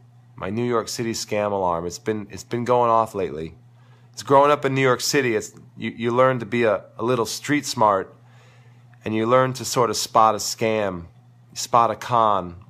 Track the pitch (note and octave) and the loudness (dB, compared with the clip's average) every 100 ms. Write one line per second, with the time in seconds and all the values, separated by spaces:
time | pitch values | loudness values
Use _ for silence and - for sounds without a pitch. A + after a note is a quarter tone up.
0 | - _ _ - F2 G#2+ B2 A#2 G#2 - | -20 _ _ -12 -8 -4 -2 -2 -4 -6
1 | A#2 A2 - G#2 G#2 G2+ F#2 E2+ F2 F2 | -6 -6 -6 -4 -2 -2 -2 -2 -6 -8
2 | - G#2+ G2+ F#2+ - A#2+ A#2+ B2 A#2+ A2+ | -6 -6 -8 -16 -8 -6 0 2 4 2
3 | A2 G2+ F2+ D2 D#2+ F2 - _ _ - | 2 -2 -6 -6 -10 -14 -20 _ _ -20
4 | _ - - C#3 C#3+ D3 C3+ C3+ C3+ A#2+ | _ -18 2 6 6 4 0 2 2 2
5 | - D3+ B2 G#2+ - - - - A2 A#2 | 0 0 0 -2 -4 -16 -20 -12 -10 -4
6 | A#2 A#2+ C3 C3 A2 A#2+ A2+ G2 - - | -2 4 2 2 -2 0 2 0 -4 -6
7 | A2 B2+ A2 - - D3 C3+ - G#2+ G2 | -2 0 -2 -6 -2 -2 -2 0 2 2
8 | F#2 - _ - - _ - - _ _ | -2 -14 _ -20 -20 _ -20 -20 _ _
9 | G#2+ A2 A2 B2+ C3 B2 A2+ - A2+ G#2 | -6 -2 2 2 2 -2 -6 0 0 -2
10 | - A#2+ A2 G#2 - - A2+ A2 G2+ F2+ | 0 4 4 2 -4 -4 -2 0 -2 -4
11 | E2 - _ _ _ - - A#2+ A#2 G#2 | -12 -20 _ _ _ -14 0 4 4 0
12 | - B2 A2 G2 F2+ F2 | -2 2 2 2 -2 -12